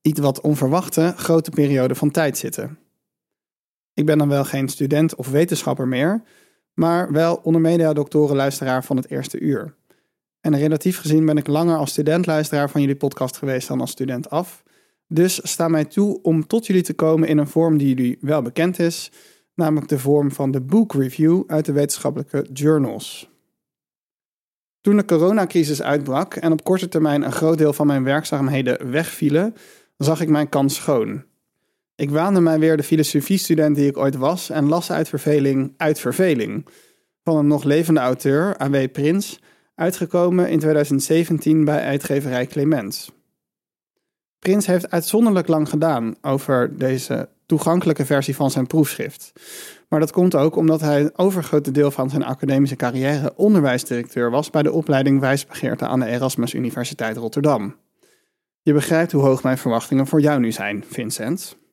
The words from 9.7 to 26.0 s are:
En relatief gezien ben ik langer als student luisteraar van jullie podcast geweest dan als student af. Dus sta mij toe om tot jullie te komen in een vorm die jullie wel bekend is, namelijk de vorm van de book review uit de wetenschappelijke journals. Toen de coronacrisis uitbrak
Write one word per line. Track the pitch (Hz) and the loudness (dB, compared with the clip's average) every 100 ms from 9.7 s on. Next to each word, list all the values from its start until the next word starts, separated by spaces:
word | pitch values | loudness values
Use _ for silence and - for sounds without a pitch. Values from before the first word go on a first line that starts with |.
| - _ _ _ _ _ _ | -16 _ _ _ _ _ _
En | 165 143 | 0 2
relatief | 151 156 185 180 | 2 0 -2 -2
gezien | 151 156 156 | 0 2 2
ben | 151 | 0
ik | 143 | 0
langer | 147 170 160 | 0 2 0
als | 147 | -2
student | - 151 170 170 | -2 0 0 0
luisteraar | 156 151 147 139 | 0 0 -2 -2
van | 147 | 0
jullie | 139 139 | 0 0
podcast | 139 - 127 - | -4 -4 -6 -6
geweest | 139 127 - | -6 -6 -4
dan | 131 | -6
als | 123 | -6
student | - 131 123 - | -6 -6 -6 -4
af. | 151 180 - _ _ _ _ - | -4 -6 -10 _ _ _ _ -4
Dus | 160 185 - | 2 2 0
sta | - - 165 | -6 -2 0
mij | 160 151 | 0 0
toe | - 208 - | 0 0 0
om | 170 160 151 | 0 0 0
tot | 226 226 | -2 0
jullie | 185 | 0
te | 170 | 0
komen | 151 160 160 160 | 0 2 2 2
in | 147 | 2
een | 147 | 2
vorm | 160 165 151 | 2 2 2
die | 139 | 2
jullie | 131 123 - | 2 0 -2
wel | 135 151 | -2 -2
bekend | 120 143 175 175 | -2 -2 -2 0
is, | 170 165 - _ _ _ _ | -2 -2 -12 _ _ _ _
namelijk | - 160 151 135 | -2 0 0 -2
de | 143 | -2
vorm | 135 147 143 | 2 2 2
van | 139 135 | -2 -2
de | 135 | -2
book | 131 208 220 | 0 2 2
review | 139 131 - 156 180 - | 0 -2 2 2 2 0
uit | 156 156 | -2 0
de | |
wetenschappelijke | 143 143 - 147 139 139 143 143 | 0 0 -2 -4 -4 -6 -6 -6
journals. | 131 147 156 127 107 - - - _ _ _ _ _ _ _ _ _ _ _ _ _ _ _ | -2 2 2 0 -6 -12 -16 -20 _ _ _ _ _ _ _ _ _ _ _ _ _ _ _
Toen | 202 208 | 2 2
de | 202 | 4
coronacrisis | 165 180 220 175 170 151 143 | 2 4 2 2 0 0 -2
uitbrak | - 147 | -2 -2